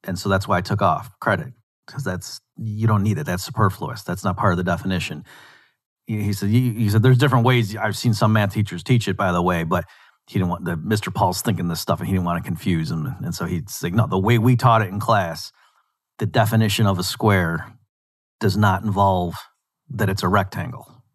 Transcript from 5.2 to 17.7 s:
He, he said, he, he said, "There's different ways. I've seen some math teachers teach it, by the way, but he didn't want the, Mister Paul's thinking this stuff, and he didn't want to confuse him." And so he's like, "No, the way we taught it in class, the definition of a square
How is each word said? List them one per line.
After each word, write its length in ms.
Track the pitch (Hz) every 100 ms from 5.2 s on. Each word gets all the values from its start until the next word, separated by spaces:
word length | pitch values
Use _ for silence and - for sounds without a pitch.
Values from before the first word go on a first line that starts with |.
| - - - - _ _ _ _ -
He, 160 | 107
he 100 | 101
said, 160 | 101 101
he, 240 | 113 123
he 180 | 107 107
said, 120 | 110
"There's 160 | 127 123
different 260 | 143 131
ways. 320 | 120 123 98 104
I've 200 | 107 95
seen 180 | 123
some 180 | 104 107
math 200 | 110 101
teachers 300 | 101 107 90
teach 260 | - 123 101
it, 80 | 90
by 140 | 98
the 120 | 87
way, 200 | 90 87
but 220 | 82 87 85 - _ _ _
he 120 | 104
didn't 100 | 92
want 160 | 87
the, 120 | 87 82
Mister 340 | 82 110 -
Paul's 320 | 92 95 90
thinking 260 | - 95 87
this 120 | 80
stuff, 200 | - 82
and 80 | 87
he 60 |
didn't 100 | 95
want 180 | 87 85
to 60 | -
confuse 420 | 80 - 82 80
him." 240 | 82 73 -
And 120 | 85
so 100 | 85
he's 360 | 85 87 101 -
like, 120 | 87
"No, 120 | 101 117
the 120 | 95
way 200 | 98 120
we 180 | 117 123
taught 260 | 127 113
it 60 | 98
in 100 | 101
class, 540 | 101 107 85 80 - _ _ _ _ _ _ -
the 80 | 107
definition 600 | 120 107 110 110 95 104
of 120 | 90
a 60 |
square 680 | 90 - 110 98 82 82 -